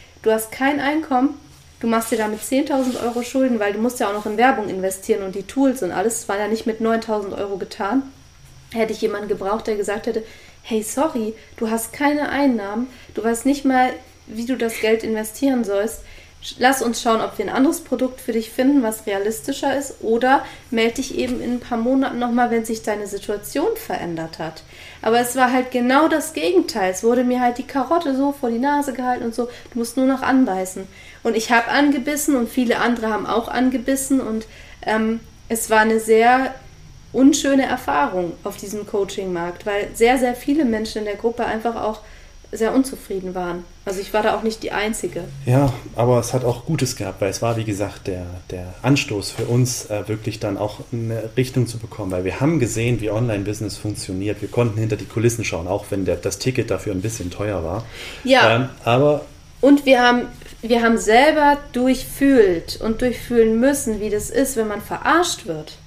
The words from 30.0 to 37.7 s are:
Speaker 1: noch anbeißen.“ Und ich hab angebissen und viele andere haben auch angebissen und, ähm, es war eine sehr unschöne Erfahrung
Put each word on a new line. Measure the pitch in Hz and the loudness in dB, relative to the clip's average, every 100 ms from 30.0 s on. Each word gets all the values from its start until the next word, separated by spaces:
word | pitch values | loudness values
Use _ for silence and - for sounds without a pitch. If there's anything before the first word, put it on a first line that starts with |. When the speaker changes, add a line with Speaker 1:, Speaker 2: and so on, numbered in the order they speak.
| 262 | 2
Speaker 1:
noch | 262 | 2
anbeißen.“ | - 262 247 190 185 - 190 - - - | 2 4 4 2 -4 -8 -12 -16 -20 -6
Und | 233 214 | -2 -2
ich | 220 | 2
hab | 233 - | 2 2
angebissen | 247 285 277 240 294 - 269 | 2 4 2 0 -2 2 2
und | 226 | 2
viele | - 233 226 | 0 0 2
andere | 226 233 220 | 2 0 0
haben | 208 190 | -2 0
auch | 208 220 | -2 -2
angebissen | 240 254 254 226 269 - 269 | 0 2 2 0 -2 0 0
und, | 220 220 - - - - | 0 -4 -6 -16 -20 -10
ähm, | - 220 220 226 - - - | -2 0 0 -2 -6 -20 -6
es | 226 - | -4 2
war | 220 | 4
eine | 220 220 | 6 4
sehr | 220 220 233 254 262 - - - - - - | 6 6 8 6 2 -6 -16 -20 -20 -20 -6
unschöne | 233 269 311 277 277 | 6 6 6 4 2
Erfahrung | 262 | 2